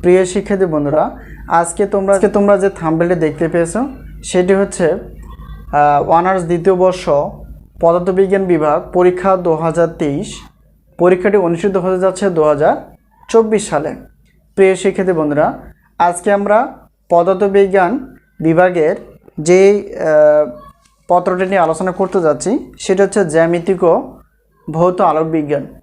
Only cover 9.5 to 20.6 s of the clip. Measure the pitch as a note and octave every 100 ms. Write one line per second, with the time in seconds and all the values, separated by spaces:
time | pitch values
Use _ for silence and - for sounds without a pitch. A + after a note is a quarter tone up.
9.5 | D#3 E3 D#3+ E3+ E3 D#3 C#3+ G#3 - -
10.5 | _ _ _ _ - F3 F#3 G3+ G3+ F3
11.5 | E3 G3+ F#3+ F3+ F#3 F#3+ F#3 G3+ E3 D3+
12.5 | D3 E3 C4+ - - _ _ - A3+ A3
13.5 | G#3+ - D#3 D#3 - - _ _ _ _
14.5 | - F#3+ F#3+ G3+ F#3+ F#3+ E3+ D3+ C#3+ F3+
15.5 | - - _ _ _ F3 F3 G#3+ G3+ G3+
16.5 | G#3+ - - _ _ _ F3 F3 F#3 G3+
17.5 | G3 G3 F#3+ F3 B3 - - _ _ D#3
18.5 | E3 F3+ F3 D#3 G3 - - - - D#3
19.5 | F#3 G3 G3+ - - D#3+ D3+ D3+ D3+ D3+
20.5 | -